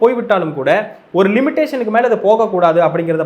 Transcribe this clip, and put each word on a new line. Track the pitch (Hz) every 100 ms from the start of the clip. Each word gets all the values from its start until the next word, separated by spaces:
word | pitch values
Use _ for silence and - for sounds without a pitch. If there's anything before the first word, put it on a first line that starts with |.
போய்விட்டாலும் | 233 240 - 196 160 135
கூட | 135 185 208 - _ 175
ஒரு | 190 220
லிமிட்டேஷனுக்கு | 277 302 302 269 220
மேல | 220 247
அது | 214
போகக்கூடாது | 196 226 214 185 170 165 160
அப்படிங்கிறத | 165 165 160